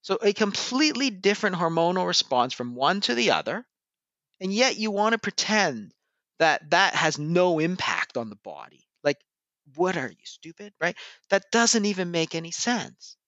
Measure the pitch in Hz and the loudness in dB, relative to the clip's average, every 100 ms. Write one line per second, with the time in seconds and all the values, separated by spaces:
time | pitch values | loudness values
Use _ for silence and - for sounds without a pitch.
0 | - 190 208 208 208 - - 254 302 240 | -4 0 2 2 -2 -2 -4 0 0 0
1 | 269 190 196 208 208 165 170 165 170 180 | -4 0 0 2 -2 0 0 2 2 2
2 | 180 175 - 127 123 - 123 123 139 190 | 0 0 0 2 0 -2 -8 0 0 2
3 | 202 240 220 82 104 180 - _ _ _ | 0 0 2 2 0 -8 -10 _ _ _
4 | _ _ _ _ 190 208 254 214 214 202 | _ _ _ _ -4 2 2 2 -2 0
5 | 214 226 - - - 214 180 117 101 _ | 0 0 -2 -4 0 2 2 -2 -12 _
6 | _ _ _ _ 160 143 151 170 190 - | _ _ _ _ 2 2 2 4 4 4
7 | 160 151 151 170 180 160 160 185 - - | 0 0 0 2 4 2 0 -2 -4 -4
8 | - 127 113 104 - 71 - _ _ _ | -4 -6 -8 -12 -16 -16 -18 _ _ _
9 | 147 143 _ _ _ _ 147 131 185 180 | -4 -4 _ _ _ _ _ -4 -2 -2
10 | 127 85 - - 160 - 208 _ 170 214 | -6 -10 -20 -20 -20 -20 -20 _ -6 -6
11 | - - _ 196 _ 233 233 233 202 185 | -18 -20 _ -2 _ 2 4 2 0 -2
12 | 175 170 160 165 170 - - 240 - - | -2 -2 -2 -4 -8 -6 -2 -2 -6 -14
13 | - - | -20 -20